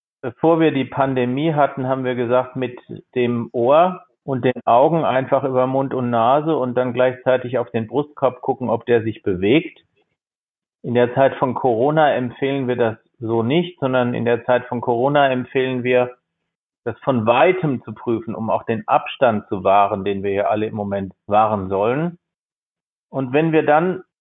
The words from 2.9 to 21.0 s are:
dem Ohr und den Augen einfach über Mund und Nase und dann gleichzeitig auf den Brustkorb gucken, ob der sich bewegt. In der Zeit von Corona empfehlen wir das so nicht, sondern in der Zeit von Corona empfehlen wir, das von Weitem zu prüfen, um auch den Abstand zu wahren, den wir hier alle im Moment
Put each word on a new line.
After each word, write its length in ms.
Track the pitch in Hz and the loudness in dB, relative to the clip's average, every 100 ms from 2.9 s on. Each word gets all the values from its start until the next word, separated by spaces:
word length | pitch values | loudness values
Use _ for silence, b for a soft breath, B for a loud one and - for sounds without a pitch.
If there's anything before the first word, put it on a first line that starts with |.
| 113 - | -18 -6
dem 360 | 127 120 120 117 | -2 0 0 -4
Ohr 540 | 127 120 147 185 180 - _ | -2 4 4 4 0 -14 _
und 180 | - 131 127 | -8 -2 -2
den 120 | 123 | 0
Augen 400 | - 117 151 165 | 2 4 4 2
einfach 400 | 120 127 131 139 | 0 -2 0 0
über 220 | 135 127 127 | 0 0 0
Mund 260 | 131 135 | 0 -2
und 160 | 131 120 | -4 -2
Nase 480 | 117 113 143 151 147 | 2 2 2 2 -2
und 200 | 127 123 | -2 -2
dann 180 | 127 | -2
gleichzeitig 640 | 120 127 123 - 127 120 120 | 0 0 0 0 0 -2 -6
auf 120 | 117 | -4
den 140 | 117 110 | -6 -4
Brustkorb 540 | 135 147 - 131 - | -4 -6 -2 -2 -2
gucken, 300 | - 131 120 | -6 -4 -4
ob 160 | 113 - | -4 0
der 160 | 117 | 0
sich 200 | 110 - | 0 -6
bewegt. 580 | - 90 98 147 175 - _ _ _ _ _ _ _ _ _ _ | -6 -2 2 2 0 -10 _ _ _ _ _ _ _ _ _ _
In 120 | - | -2
der 200 | 120 120 | 0 2
Zeit 200 | 135 135 | 2 2
von 180 | - 135 | 2 -2
Corona 640 | 120 131 110 135 156 147 | -2 -2 0 0 2 2
empfehlen 540 | 113 127 - 135 139 123 | 2 -4 -4 -4 -2 -2
wir 80 | 120 | 0
das 200 | 117 110 _ _ | -2 -2 _ _
so 240 | 113 117 | -4 -2
nicht, 360 | 113 156 175 - | 0 0 -2 -4
sondern 340 | 135 127 120 | -2 0 0
in 100 | 120 | -2
der 220 | 117 120 - | -2 0 0
Zeit 180 | 123 | 0
von 160 | 117 120 | -2 -6
Corona 480 | 113 117 131 147 139 | -2 0 2 2 2
empfehlen 560 | 127 123 135 131 127 | 0 -2 -2 -2 -2
wir, 320 | 123 123 123 - _ _ _ _ _ _ | 0 0 0 -6 _ _ _ _ _ _
das 120 | 117 110 | -10 -6
von 260 | - 127 110 | -2 0 2
Weitem 560 | 123 170 185 160 127 | 4 4 2 -2 -4
zu 100 | - | -8
prüfen, 440 | 107 - 110 113 101 | -10 -4 -4 -4 -8
um 120 | 110 | -4
auch 140 | 107 | -4
den 240 | - 113 - | -2 -6 0
Abstand 640 | 143 - - 127 107 - | -2 -2 0 0 0 -4
zu 160 | 101 | -2
wahren, 400 | 95 101 101 104 | 2 4 2 0
den 180 | 98 98 | -4 -4
wir 80 | 98 | -2
hier 180 | 98 101 | -2 -2
alle 180 | 107 107 | -2 -4
im 100 | 107 | -6
Moment 360 | 101 98 | -6 -6